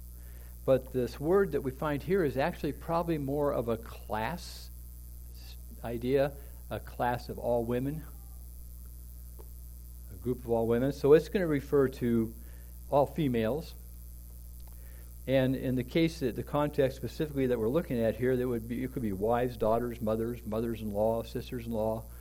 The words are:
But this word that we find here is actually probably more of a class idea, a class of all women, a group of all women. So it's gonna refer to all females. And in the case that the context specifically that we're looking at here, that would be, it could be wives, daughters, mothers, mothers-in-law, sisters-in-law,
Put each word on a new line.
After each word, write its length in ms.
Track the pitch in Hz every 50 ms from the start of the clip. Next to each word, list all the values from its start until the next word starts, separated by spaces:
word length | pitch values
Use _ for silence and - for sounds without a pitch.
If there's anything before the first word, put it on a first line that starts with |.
| - - - - - - - - - - - - -
But 280 | 135 131 127 131 - -
this 260 | 127 120 117 - -
word 320 | 143 160 185 202 202 160
that 100 | 139 143
we 100 | 139 131
find 300 | 127 - 165 151 147 131
here 220 | - 147 190 202 165
is 140 | 135 117 131
actually 340 | 143 175 180 - - 147
probably 460 | 127 - - - 165 170 175 165 165 151
more 340 | 139 135 143 147 143 143
of 160 | - 131 117 117
a 80 | 113
class 920 | 110 - - - - - - 107 107 110 123 170 180 - - - - - - - - - - - - - - - - - - - - - - - - - - - - -
idea, 480 | 117 120 113 120 123 135 143 139 147 - - - - - - - -
a 100 | 110 107
class 480 | - - - - 127 123 123 123 - -
of 100 | 101 -
all 280 | - 120 120 120 117
women, 360 | 113 123 123 131 139 156 160 - - - - - - - - - - - - - - - - - - - - - - - - - - - - - - - - - - - - - - - - - - 104
a 40 | 90 92
group 220 | 120 127 120 120
of 60 | 117
all 160 | 117 113 113 113
women. 260 | 117 120 131 139 139
So 180 | - - 135
it's 160 | 151 160 160 -
gonna 200 | - 208 180 160
refer 420 | 147 135 135 - 147 143 135 131
to 440 | 135 - 127 120 117 113 113 113 - - - - - - - - - - - -
all 160 | 135 147 135
females. 680 | - - 175 156 131 120 113 110 110 131 160 165 - - - - - - - - - - - - - - - - - - - - - - - - - - - - - - - - 127
And 280 | 131 135 131 131 135
in 180 | 120 - 131 123
the 100 | 123 120
case 360 | - - 165 165 160 160 -
that 160 | 143 117 98
the 80 | 113 117
context 540 | - - 147 147 147 147 147 135 127 131 -
specifically 500 | - 117 - - 160 151 139 139 131 123
that 100 | 123 113
we're 100 | 110 113
looking 320 | 135 170 180 - 131 117
at 160 | 113 113 107
here, 220 | 117 123 127 131 123
that 100 | 123 131
would 200 | 120 113 110 117
be, 160 | 120 120 131
it 100 | 123 -
could 80 | 139
be 100 | 117 104
wives, 460 | 95 92 104 113 - 139 131 123 120 110
daughters, 420 | 113 107 113 117 120 120 117 -
mothers, 400 | 110 107 110 113 113 120 120 117 -
mothers-in-law, 800 | 104 107 113 120 117 113 101 110 107 101 101 107 113 113 117 113
sisters-in-law, 800 | - - 123 110 - 131 120 113 117 117 107 107 110 110 113 - - - -